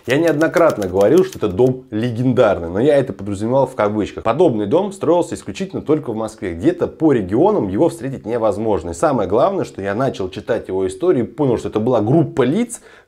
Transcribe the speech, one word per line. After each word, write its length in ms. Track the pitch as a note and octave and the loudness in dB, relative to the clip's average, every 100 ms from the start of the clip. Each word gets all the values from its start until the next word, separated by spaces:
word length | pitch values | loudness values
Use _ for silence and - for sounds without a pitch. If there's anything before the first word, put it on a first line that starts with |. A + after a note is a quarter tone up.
| - | -4
Я 120 | C3+ | 0
неоднократно 680 | E3 D3 D#3+ E3+ D#3+ - F#2+ | 2 2 0 2 2 2 -2
говорил, 380 | F2+ G2+ D#3 | 2 4 4
что 140 | F#3 - | 2 -2
это 100 | A2 | -4
дом 380 | F#2 B2+ B2+ - | 2 2 0 -6
легендарный, 800 | G#2+ A#2+ A2+ B2+ A#2+ A#2 F2+ E2 | -4 -4 -2 0 4 4 2 -2
но 80 | F#2 | 0
я 180 | C3+ C#3+ | 2 2
это 160 | C3+ | 2
подразумевал 540 | F#2+ G2+ G2+ G#2+ C3 C3 | -4 -8 -6 -2 0 0
в 80 | |
кавычках. 480 | - G#2 G#2+ F#2+ - | 0 0 0 -2 -4
Подобный 440 | - B2 F3 A2+ G#2 | -2 2 2 2 0
дом 260 | D3+ G3+ | 0 0
строился 420 | G3 - C3 A#2+ | -2 0 2 0
исключительно 480 | G2+ - F#2+ F#2+ A#2+ | -6 -10 -8 -8 -6
только 300 | - D3+ C#3+ | 0 -2 -2
в 40 | G#2+ | -6
Москве. 380 | A2 - G2+ | -6 -6 -8
Где-то 320 | E2+ D#3+ F3+ - | -2 -2 0 -2
по 260 | - D#3 | 0 2
регионам 540 | B2+ F#2 G#2+ F3+ G3+ G#2 | 2 2 2 2 2 0
его 220 | F#2+ D#3+ | 0 0
встретить 360 | - B2 B2+ | -2 -10 -10
невозможно. 680 | G2+ A#2+ A2 F#2+ A2+ G2 E2 | -6 -2 0 0 0 -2 -4
И 40 | |
самое 340 | E2 D#3+ C3 F#2+ | -2 0 0 0
главное, 360 | G#2 E3 G3 | 0 0 0
что 180 | B2+ - | -6 -6
я 140 | G2 G2+ | -6 -2
начал 340 | C3+ - F#2+ | -2 -4 -6
читать 380 | G#2+ - A2+ - | -8 -4 -4 -4
его 180 | F#2+ F#2+ | -2 -2
историю 380 | - F3 D#3 | -2 0 0
и 40 | - | 0
понял, 300 | - C#3+ G#2+ | -2 0 0
что 100 | G2+ | -2
это 120 | G#2+ | -2
была 200 | A2 A2+ | 0 0
группа 420 | G#2+ A#2 C3+ - | 2 2 2 2
лиц, 380 | B2 E3+ A#3+ - - - | 2 2 -2 -6 -18 -20